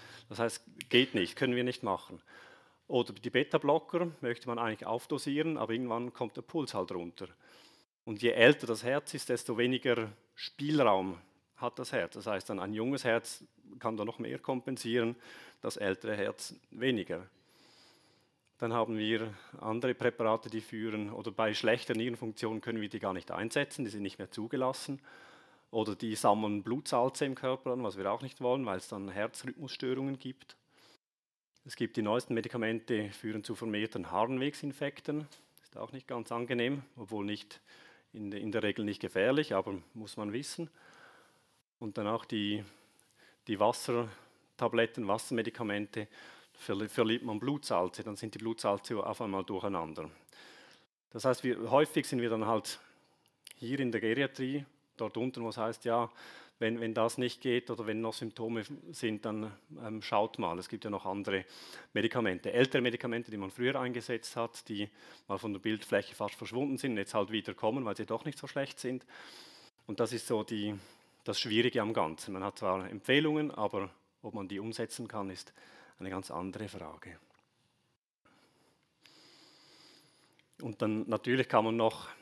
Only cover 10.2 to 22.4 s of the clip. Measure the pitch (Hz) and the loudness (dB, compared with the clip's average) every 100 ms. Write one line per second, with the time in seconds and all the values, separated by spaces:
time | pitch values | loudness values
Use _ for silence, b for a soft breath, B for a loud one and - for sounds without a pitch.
10.2 | _ - - - 143 151 120 95 95 87 | _ -12 -10 -4 2 6 8 6 4 -6
11.2 | - _ _ - 120 - 123 127 85 107 | -14 _ _ -6 -6 -4 -4 -2 -2 -4
12.2 | 104 98 - 101 92 107 120 139 123 113 | -4 -4 -2 -4 -2 -2 0 0 4 2
13.2 | - - - _ - 98 113 110 104 - | 2 -8 -14 _ -20 -6 -4 -2 -2 -4
14.2 | 117 135 - 131 127 127 117 120 113 123 | -6 -6 -4 -4 -4 -6 0 2 2 0
15.2 | B B B - - - 101 95 110 104 | B B B -8 -6 -2 0 0 -2 -2
16.2 | 101 - - - _ - 127 120 90 85 | -2 -4 -10 -14 _ -2 2 2 0 -4
17.2 | 98 b b b b b b b b b | -8 b b b b b b b b b
18.2 | b b _ _ 117 117 113 110 107 110 | b b _ _ 0 2 2 0 2 2
19.2 | 110 98 B - 107 113 127 120 123 - | 0 -8 B -8 -4 0 0 2 2 4
20.2 | 113 113 113 110 - 113 110 107 104 107 | 4 2 0 -8 -6 -6 -4 -4 -4 -6
21.2 | 107 - 110 - 113 117 - 110 120 - | -4 0 2 4 4 4 2 0 0 -2
22.2 | 117 - | -6 -4